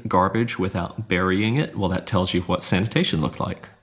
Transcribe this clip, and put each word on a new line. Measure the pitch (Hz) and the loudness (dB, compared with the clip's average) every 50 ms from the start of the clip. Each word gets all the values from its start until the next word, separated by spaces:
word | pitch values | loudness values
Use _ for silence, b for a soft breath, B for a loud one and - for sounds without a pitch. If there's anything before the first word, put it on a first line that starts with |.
| - | -4
garbage | - - 92 90 95 - 110 120 117 - - | 0 4 4 4 4 2 0 0 0 0 -2
without | 95 92 - 95 92 98 - - 107 - | -2 0 0 -2 -4 -4 -6 -8 -4 -2
burying | 92 87 92 92 92 98 104 110 117 | 0 0 2 2 2 2 2 2 2
it. | 143 160 - - | 0 0 -2 -2
Well, | - 98 90 | -2 -2 0
that | 90 92 - | 0 -2 -2
tells | - - 92 92 92 - | 0 0 2 2 2 0
you | 90 87 | 0 0
what | - 87 90 - | 0 -2 -2 0
sanitation | - - 92 101 113 - 151 185 - - 82 76 | 0 0 2 0 2 0 0 0 2 0 0 -2
looked | 62 - - | -2 -2 -4
like | - - 95 - - - - _ | -6 -6 -6 -10 -12 -20 -20 _